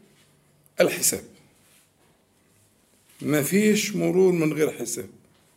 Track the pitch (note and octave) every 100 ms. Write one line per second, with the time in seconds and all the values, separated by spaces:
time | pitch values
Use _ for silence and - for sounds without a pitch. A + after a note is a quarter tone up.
0 | _ _ _ _ _ _ _ - - -
1 | - - - - _ _ _ _ _ _
2 | _ _ _ _ _ _ _ _ _ _
3 | _ - C3 D3+ D3 F#3+ G#3+ G#3 G3 F3+
4 | E3+ F3+ F#3 F3 D#3 D3+ D3 - A#2 C3
5 | G2+ - _ _ _